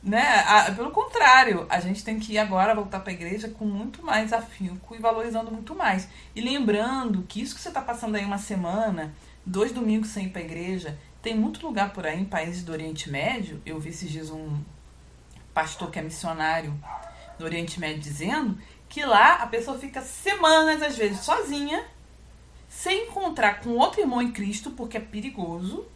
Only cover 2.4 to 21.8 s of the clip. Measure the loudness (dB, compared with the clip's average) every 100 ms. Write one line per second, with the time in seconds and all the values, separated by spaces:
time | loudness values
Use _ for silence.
2.4 | 2 4 4 4 0 -6 -8 -8 -6 -6
3.4 | -8 -4 -4 -4 -6 -10 0 0 2 -2
4.4 | -4 -8 -8 -8 -14 -2 0 0 -2 -4
5.4 | -6 -10 -10 -2 0 0 -2 -16 -14 -6
6.4 | -4 0 2 2 0 -2 -2 -2 -4 -8
7.4 | -8 -8 -8 -6 -6 -6 -4 -2 -2 -4
8.4 | -4 -4 -2 0 0 -2 -6 -12 -20 -16
9.4 | -6 0 0 0 2 2 0 -4 -6 -6
10.4 | -10 -8 -6 -4 -6 -12 -16 -10 -2 0
11.4 | 0 -2 -6 0 -2 0 -4 -2 -2 -2
12.4 | -4 -6 -8 -8 -6 -8 -6 -4 -2 -2
13.4 | -6 -10 -10 -10 -10 -10 -8 -8 -8 -10
14.4 | -6 -6 -8 -16 -20 -20 -20 -20 -20 -20
15.4 | -6 -4 -4 -6 -8 -8 -8 -8 -6 -2
16.4 | 0 0 -2 -8 -10 -14 -14 -18 -20 -10
17.4 | -6 -4 -6 -6 -6 -6 -8 -6 -2 -2
18.4 | -2 -4 -10 -20 -14 -6 4 8 10 8
19.4 | 2 -2 -4 -8 -8 -10 -10 -4 -2 4
20.4 | 6 8 6 2 0 0 -2 -2 0 0
21.4 | 0 -4 -2 -4